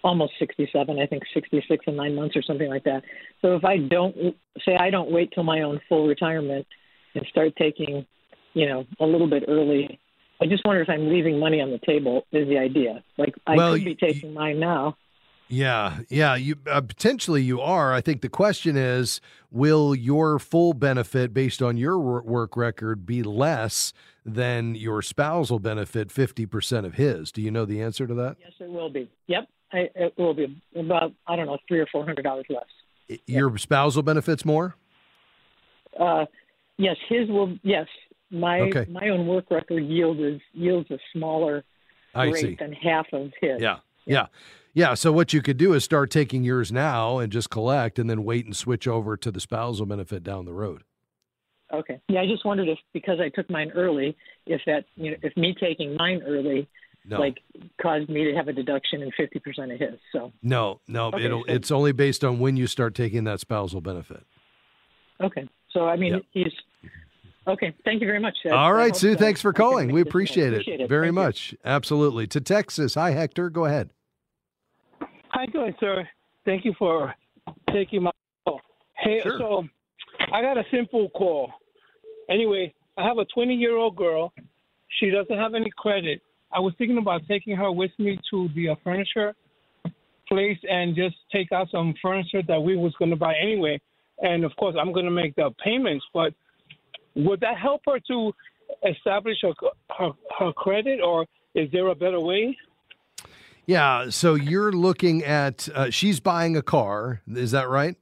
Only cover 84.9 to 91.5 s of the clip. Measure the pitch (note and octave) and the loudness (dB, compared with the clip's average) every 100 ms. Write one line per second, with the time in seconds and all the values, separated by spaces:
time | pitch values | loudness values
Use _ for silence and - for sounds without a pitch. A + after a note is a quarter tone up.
84.9 | - G3+ G3 G3+ G#3 A3 A3+ A3 - G#3+ | -2 0 0 -2 -2 -2 -2 -4 -4 -2
85.9 | G3+ E3+ D3 _ _ _ F3+ F#3+ F3 A#3 | 0 -2 -6 _ _ _ -2 -2 -2 0
86.9 | A#3+ G3+ F3 D#3 G3+ G#3+ F#3+ G3 F3 F#3 | 0 0 -2 -2 -4 -2 -2 0 0 -4
87.9 | - G3+ F#3+ - G3 F3+ D3+ E3 D3+ F#3 | -2 -2 -2 -4 -4 -2 -2 -2 -2 -2
88.9 | F3+ G3 A3+ G#3 G#3 _ _ _ _ - | -4 -2 -2 -2 -4 _ _ _ _ -10
89.9 | - _ _ - G3 G3+ F#3 - F#3 F3 | -10 _ _ -2 0 0 -2 -2 0 0
90.9 | E3 F#3 - _ G3+ F#3 | 0 -2 -4 _ -4 0